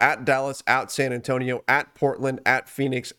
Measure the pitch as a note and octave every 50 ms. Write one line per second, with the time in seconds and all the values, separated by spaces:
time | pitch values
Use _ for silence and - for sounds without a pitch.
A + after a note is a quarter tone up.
0 | B2 C#3 D3+ A2+ B2+ A#2+ C3+ C3 C3+ C#3 B2+ - - - A#2+ C3+ A#2+ - - -
1 | C#3 C3+ B2+ A#2+ A#2 - C3 B2+ B2+ B2+ B2+ - - - C3 D3 - - _ -
2 | C#3+ C#3 - - C3 C3+ C3 - - - B2+ C3 - - - - C#3 C3+ B2+ C3
3 | - - -